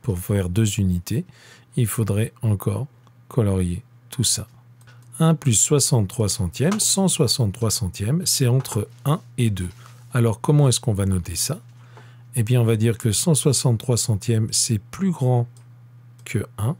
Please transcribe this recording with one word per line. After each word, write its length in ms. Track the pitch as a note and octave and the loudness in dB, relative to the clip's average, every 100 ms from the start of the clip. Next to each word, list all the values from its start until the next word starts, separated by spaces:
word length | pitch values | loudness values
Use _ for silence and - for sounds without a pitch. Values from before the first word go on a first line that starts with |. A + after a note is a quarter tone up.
Pour 160 | - F2+ | -4 -6
faire 300 | - G2+ F2+ | -2 -2 0
deux 300 | F2+ A2+ G2+ | 0 0 0
unités, 460 | G2 F2+ - A2+ F#3 - - - _ - | 0 0 -2 -6 -6 -16 -20 -20 _ -2
il 120 | A2+ | -2
faudrait 440 | - G#2 G2+ A2 - | -2 -2 -2 -4 -4
encore 440 | A2+ G2+ - G2+ C3+ - - _ _ | -2 0 -2 -6 -8 -14 -20 _ _
colorier 540 | - G#2 F#2+ F2+ F2 - - - | -2 0 0 0 -4 -10 -20 -16
tout 120 | - | -4
ça. 240 | G#2+ - G2 - _ - - - - - | -2 -2 -6 -18 _ -20 -20 -20 -20 0
Un 160 | D#3+ | 2
plus 200 | E3 - | 2 2
soixante-trois 760 | G#2+ - D3 - C3 G2 - G#2 | 2 4 2 4 2 0 0 -2
centièmes, 500 | - F2+ - C#3+ G#3+ | 0 -4 0 0 2
cent 300 | - - F#3+ | 0 2 0
soixante-trois 640 | - C#3+ - A2+ F2+ A2 | 2 0 2 0 0 -2
centièmes, 520 | - F#2 - G2+ D#3+ F3+ | 0 -4 -4 -2 -2 0
c'est 200 | - B2 | 0 2
entre 400 | B2+ - A2 G#2 - | 2 0 -4 -6 -6
un 160 | - D3+ - - | -2 -2 -4 -2
et 140 | A#2 | 0
deux. 200 | F#2+ F2+ - - - - | 0 -6 -10 -20 -20 -6
Alors 280 | B2 A#2 G#2 | 0 0 0
comment 280 | - D3 C#3+ | 2 4 4
est-ce 120 | A#2+ | 2
qu'on 140 | - | 0
va 120 | G2+ F#2+ | 0 0
noter 300 | F#2+ E2+ E2+ | 0 -2 -6
ça ? 240 | - C3 - - - - - - - - | -6 -6 -10 -20 -20 -20 -20 -20 -10 -4
Eh 80 | |
bien, 160 | A2 B2 | 0 2
on 40 | |
va 120 | A2+ A2+ | 2 2
dire 200 | A2+ G#2+ | 2 0
que 160 | A#2 | -2
cent 220 | G2+ - | 0 0
soixante-trois 640 | D3 D#3 B2+ C3+ A2+ - A#2 | 2 2 2 0 0 0 -2
centièmes, 500 | - G#2 - A2+ A2+ | 0 -2 0 0 0
c'est 260 | - - A2 | -2 -2 -2
plus 320 | - - F#3+ | -4 -4 -2
grand 380 | D#3+ B2+ B2 A#2+ - - - - - - - | 0 0 0 -2 -8 -20 -20 -20 -20 -20 -20
que 220 | - G#2+ - - | -6 -6 -6 -6
un 180 | G#2+ E3 | -4 -4